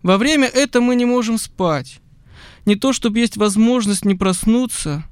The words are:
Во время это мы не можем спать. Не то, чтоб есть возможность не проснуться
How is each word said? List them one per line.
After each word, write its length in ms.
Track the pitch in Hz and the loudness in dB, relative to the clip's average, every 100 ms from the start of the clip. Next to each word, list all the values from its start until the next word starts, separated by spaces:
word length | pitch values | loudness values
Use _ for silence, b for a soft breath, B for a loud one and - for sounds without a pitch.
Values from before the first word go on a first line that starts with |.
Во 160 | 180 196 | 2 2
время 300 | 254 311 262 | 2 2 2
это 340 | 254 285 240 | 0 0 2
мы 140 | 247 247 | 2 0
не 100 | 240 | 2
можем 320 | 247 226 226 | 0 0 -4
спать. 640 | - - 185 147 - - _ - B B B B - | -6 -4 -2 -2 -6 -18 _ -20 B B B B 0
Не 100 | 208 | 2
то, 180 | 262 | 0
чтоб 220 | 247 233 214 | 0 -2 0
есть 220 | 233 - | -2 0
возможность 680 | 208 202 226 254 202 196 202 | 0 2 2 2 0 -2 -2
не 100 | 185 | 0
проснуться 920 | 190 180 220 233 254 - 160 147 156 | -2 0 0 0 0 -6 -6 -8 -10